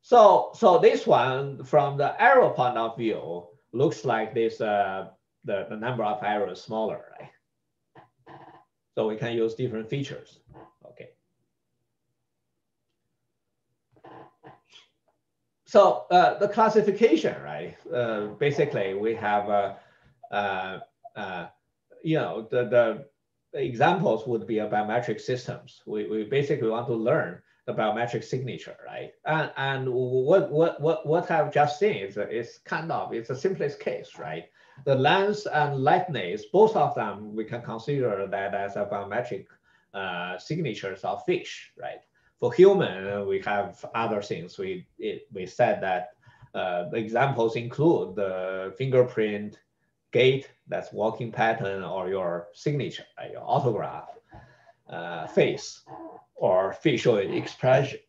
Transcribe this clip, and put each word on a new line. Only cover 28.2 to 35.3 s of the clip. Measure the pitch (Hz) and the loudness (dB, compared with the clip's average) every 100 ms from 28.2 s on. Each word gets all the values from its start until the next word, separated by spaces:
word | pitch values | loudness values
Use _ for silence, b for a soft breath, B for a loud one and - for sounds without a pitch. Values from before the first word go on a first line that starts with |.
signature, | - 131 127 90 - - 62 | -6 -6 -6 -10 -14 -18 -14
right? | 62 64 - | -14 -14 -12
And, | - 156 139 - | -4 -2 -2 -4
and | 135 135 131 | -4 -2 -2
what, | 123 127 131 131 185 - | -2 0 0 4 4 4
what, | 151 165 - | 2 2 2
what, | 147 165 143 | -2 -2 0
what | 160 175 | -2 0
I've | 165 147 | 0 0
just | 143 147 - | 2 2 2
seen | 208 160 | 0 0
is, | 98 104 | -6 -6
is | 98 113 113 - | -6 -6 -8 -12
kind | - 170 165 | -10 -8 -4
of, | 120 92 | -6 -4
it's | 110 113 | -6 -6
a | 135 | -4
simplest | 190 185 147 - | -2 -2 -4 -4
case, | - - - - | -6 -8 -10 -14
right? | 71 80 - b b b | -12 -10 -12 b b b
The | - | 0
lens | 135 135 185 202 | 4 6 4 2